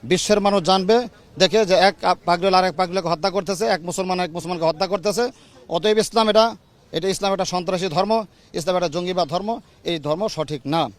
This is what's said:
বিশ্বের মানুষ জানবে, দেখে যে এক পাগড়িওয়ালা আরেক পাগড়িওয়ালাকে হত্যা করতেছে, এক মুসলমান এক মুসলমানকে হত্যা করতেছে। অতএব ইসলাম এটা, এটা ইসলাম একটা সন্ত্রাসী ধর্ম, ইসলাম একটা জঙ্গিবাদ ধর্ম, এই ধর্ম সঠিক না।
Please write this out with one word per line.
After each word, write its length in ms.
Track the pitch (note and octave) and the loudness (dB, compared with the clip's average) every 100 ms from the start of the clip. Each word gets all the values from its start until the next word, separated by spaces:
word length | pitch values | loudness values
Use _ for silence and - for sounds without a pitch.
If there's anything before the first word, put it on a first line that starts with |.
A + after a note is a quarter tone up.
বিশ্বের 360 | A#2 F3 - G#3 | 0 -2 2 2
মানুষ 220 | G3+ G3+ | 4 2
জানবে, 460 | E3+ F#3+ F#3 A#3 A#3+ - _ - | 4 2 4 2 2 -12 _ 0
দেখে 280 | F#3 G3 G#3 | 2 4 4
যে 80 | |
এক 200 | F3+ F#3+ G3+ F#3 F3+ | 4 4 2 -2 -2
পাগড়িওয়ালা 340 | - E3+ F#3+ F#3 | 0 0 4 4
আরেক 160 | F#3 | 2
পাগড়িওয়ালাকে 340 | D#3 F#3 F#3 E3 | 0 -2 -2 -2
হত্যা 220 | E3 F#3 | -2 -2
করতেছে, 360 | F#3 G3 F#3+ A3+ | -2 -4 -4 -2
এক 140 | F#3 | -2
মুসলমান 380 | E3+ F3+ F#3 F3+ | -4 -6 -4 -2
এক 100 | F3+ | -4
মুসলমানকে 340 | E3+ D#3+ F3 | -6 -8 -2
হত্যা 220 | D#3+ D#3+ F#3+ | -2 -2 -2
করতেছে। 440 | G3 F3+ F#3+ B3 - - - - | -2 -2 -2 -4 -4 -20 -20 -6
অতএব 300 | E3 F#3+ G#3+ | -2 2 2
ইসলাম 300 | G#3 A3+ A3 | 2 2 4
এটা, 280 | G#3+ A3+ G#3+ _ _ _ | 4 2 0 _ _ _
এটা 160 | D#3+ F3+ | -6 -4
ইসলাম 240 | F#3 G3 | -2 -2
একটা 120 | G3 | -2
সন্ত্রাসী 440 | F#3 F3+ F3 F#3 F#3 | -2 -4 -2 -4 -2
ধর্ম, 360 | D#3 G3+ A3+ G#3 _ _ | -2 0 0 -2 _ _
ইসলাম 220 | - D#3 F3+ | -8 -2 -2
একটা 120 | F3 | -2
জঙ্গিবাদ 400 | D3+ F3+ F#3 E3 | -4 -4 -2 -2
ধর্ম, 320 | E3+ G3+ A#3 - _ | -2 -4 -8 -10 _
এই 140 | - E3+ | -6 -6
ধর্ম 300 | D3 D#3 G#3+ | -2 -2 -4
সঠিক 320 | - D3+ D3 C3+ | -6 -6 -6 -4
না। 220 | D#3+ C#3 | -2 -2